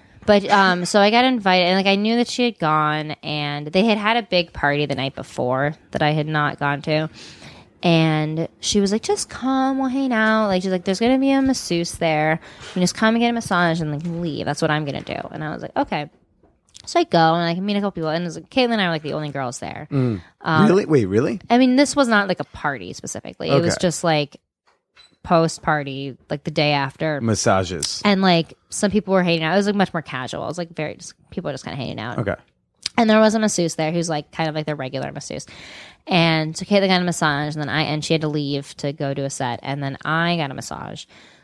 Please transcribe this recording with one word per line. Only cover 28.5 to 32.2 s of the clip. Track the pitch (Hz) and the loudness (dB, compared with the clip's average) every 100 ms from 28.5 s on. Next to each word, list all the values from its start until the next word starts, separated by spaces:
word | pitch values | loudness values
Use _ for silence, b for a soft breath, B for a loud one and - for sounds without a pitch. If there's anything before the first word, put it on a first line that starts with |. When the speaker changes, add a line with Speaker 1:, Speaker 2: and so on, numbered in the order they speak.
| - - | -10 -12
Speaker 1:
some | - 202 | -2 0
people | 202 190 | 0 2
were | 190 | 2
hanging | 175 170 | 2 0
out. | 160 | 2
It | 190 | 0
was, | 202 | 2
like, | |
much | 202 185 | 2 0
more | 170 | -2
casual. | - 131 123 - | -8 -10 -8 -8
It | 76 | -8
was, | 175 | -8
like, | 170 | -10
very, | 165 151 - | -8 -8 -10
just, | - - - | -18 -20 -14
people | - 160 | -10 -8
were | |
just | 135 | -8
kinda | - 139 | -10 -8
hanging | 123 - | -8 -8
out. | 110 | -8
Speaker 2:
Okay. | 120 | -4